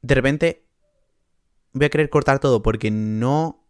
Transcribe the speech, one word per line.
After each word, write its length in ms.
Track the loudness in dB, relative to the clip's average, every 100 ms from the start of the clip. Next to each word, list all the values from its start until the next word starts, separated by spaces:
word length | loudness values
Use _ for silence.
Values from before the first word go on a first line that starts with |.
De 140 | 2 2
repente 500 | 2 0 -2 -4 _ _ _ _ _ _ _ _ _ _ _
voy 120 | -2 0
a 40 |
querer 200 | 0 0
cortar 300 | 0 2 0
todo 240 | 2 2
porque 280 | 2 -2 -2
no 760 | -2 -4 -2 0 0 -2 -8 _